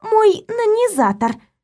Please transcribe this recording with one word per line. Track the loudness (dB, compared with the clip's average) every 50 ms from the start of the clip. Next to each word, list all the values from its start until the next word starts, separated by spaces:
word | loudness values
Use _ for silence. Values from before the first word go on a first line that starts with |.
«мой | -6 0 2 4 4 4 2 0 -4 -8
нанизатор». | -4 -2 0 0 2 2 0 0 0 0 0 0 0 -2 -4 -4 -6 -8 _ _ _ _